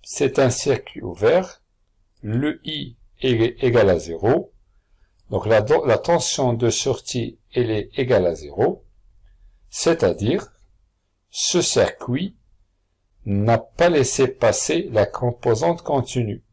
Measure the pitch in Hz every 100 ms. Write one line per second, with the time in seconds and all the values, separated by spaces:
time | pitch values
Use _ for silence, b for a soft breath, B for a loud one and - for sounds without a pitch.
0 | - - 139 - 131 120 143 127 - -
1 | - 87 107 170 185 - _ _ _ _
2 | _ _ 104 117 147 - 156 156 135 -
3 | _ - 131 117 113 - 127 117 98 85
4 | 82 82 98 160 - _ _ b b b
5 | b b - 98 107 110 110 160 151 110
6 | - 170 - - 127 117 120 - 139 127
7 | - 123 113 - _ 123 117 107 98 -
8 | 123 110 90 82 71 82 139 196 - _
9 | _ _ _ _ - _ _ - 165 165
10 | 98 85 104 180 - _ _ _ _ _
11 | _ _ _ - - 180 175 123 101 -
12 | - 131 190 - _ _ _ _ _ _
13 | _ _ 110 101 107 117 - - 170 156
14 | 123 - 127 - 117 107 - 160 147 113
15 | 101 - 123 117 120 110 165 170 - 143
16 | - 127 110 98 _